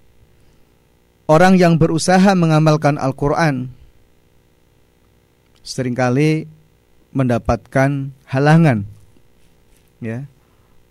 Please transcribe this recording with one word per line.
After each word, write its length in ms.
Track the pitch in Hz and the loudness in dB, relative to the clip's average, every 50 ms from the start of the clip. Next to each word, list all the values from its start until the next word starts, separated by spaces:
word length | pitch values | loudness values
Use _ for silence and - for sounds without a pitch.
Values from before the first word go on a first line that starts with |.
| _ _ _ _ _ _ _ _ _ _ _ _ _ _ _ _ _ _ _ _ _ _ _ _ _ - | _ _ _ _ _ _ _ _ _ _ _ _ _ _ _ _ _ _ _ _ _ _ _ _ _ 0
orang 240 | 151 160 180 185 190 | 2 4 4 4 4
yang 240 | 180 180 170 170 151 | 4 4 4 2 2
berusaha 560 | 160 165 165 156 - - 180 190 185 208 196 | 2 0 0 -2 0 0 2 4 4 4 2
mengamalkan 640 | 180 170 160 156 151 156 156 151 151 156 147 147 - | 2 2 2 2 2 2 2 0 0 0 -2 -2 -2
Al-Qur'an 720 | - 135 131 - 143 143 147 156 165 156 139 127 127 131 - - - - _ _ _ _ _ _ _ _ _ _ _ _ _ _ _ _ _ _ _ _ _ _ _ _ _ _ _ _ _ _ _ _ _ _ - | -4 -6 -6 -4 -4 -4 -2 -2 -2 -2 -2 -4 -8 -10 -14 -20 -20 -20 _ _ _ _ _ _ _ _ _ _ _ _ _ _ _ _ _ _ _ _ _ _ _ _ _ _ _ _ _ _ _ _ _ _ -20
seringkali 880 | - - - 127 127 120 123 127 123 123 139 151 156 156 160 160 - - - _ _ _ _ _ _ _ _ _ _ - | -14 -10 -8 -6 -6 -4 -4 -2 -2 0 0 0 0 -2 -2 -6 -10 -18 -20 _ _ _ _ _ _ _ _ _ _ -6
mendapatkan 960 | 139 131 123 120 113 - - 120 113 - - - 135 135 139 143 139 139 143 135 _ _ | -4 -2 -2 -2 -4 -2 -4 -4 -4 -6 -6 -2 -2 0 0 -2 -4 -8 -10 -14 _ _
halangan, 640 | - - 135 143 147 156 165 165 151 123 104 101 104 - - - - _ - _ _ _ _ _ _ _ _ _ _ _ _ _ _ _ - | -8 -4 -2 2 2 4 4 4 2 2 0 -4 -8 -12 -20 -20 -20 _ -20 _ _ _ _ _ _ _ _ _ _ _ _ _ _ _ -16
ya, 240 | 117 113 113 123 143 143 _ _ _ _ _ _ _ _ _ _ _ _ | -12 -10 -10 -10 -12 -14 _ _ _ _ _ _ _ _ _ _ _ _